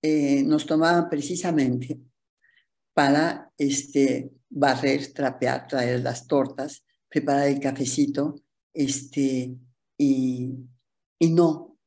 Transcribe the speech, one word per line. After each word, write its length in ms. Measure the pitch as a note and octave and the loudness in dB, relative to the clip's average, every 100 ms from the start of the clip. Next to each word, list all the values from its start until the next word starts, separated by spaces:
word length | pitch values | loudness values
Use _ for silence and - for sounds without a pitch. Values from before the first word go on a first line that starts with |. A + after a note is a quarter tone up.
eh, 400 | D#3 D3+ C#3+ C#3 | 0 0 2 2
nos 240 | C#3 D3+ - | 2 0 2
tomaban 420 | D#3 E3 F3 E3 | 2 4 2 2
precisamente 920 | D3 C#3+ F3 F3+ D#3 C3 B2 - - - _ _ _ _ _ _ _ _ | -4 -4 -4 0 2 2 0 -6 -12 -14 _ _ _ _ _ _ _ _
para, 580 | - C#3 C#3+ E3 - - - | 0 4 4 2 -4 -14 -4
este, 760 | C#3+ C#3 - C#3+ C3+ B2+ B2 _ _ | -2 -2 -2 2 2 0 -6 _ _
barrer, 640 | C#3+ C#3 B2+ C#3 C#3 C#3+ | 0 0 2 0 -2 -4
trapear, 540 | - C3+ - B2+ C3 - | -6 -6 -2 -4 -4 -4
traer 340 | C3+ B2 B2 | -4 -2 -2
las 260 | B2 B2 - | -4 -8 -2
tortas, 580 | C#3+ C3+ - D3 - _ _ _ | -2 -2 -6 -10 -12 _ _ _
preparar 400 | D3+ C#3+ C#3 C#3+ | -4 0 0 2
el 120 | C#3 | 0
cafecito, 800 | C#3 C3 B2 - C#3+ C#3 D3+ - _ _ _ | -2 -4 -4 0 0 0 -4 -6 _ _ _
este, 840 | D#3+ C3+ - - - C3+ B2+ B2+ B2+ _ _ _ - | -4 -2 -2 -6 -2 -2 -2 -6 -12 _ _ _ 0
y, 580 | C#3+ C3+ B2+ B2+ B2+ B2+ - _ _ _ _ _ | 2 2 0 -2 -6 -8 -16 _ _ _ _ _
y 120 | E3 | 4
no 480 | E3 E3 - - _ | 6 4 2 -10 _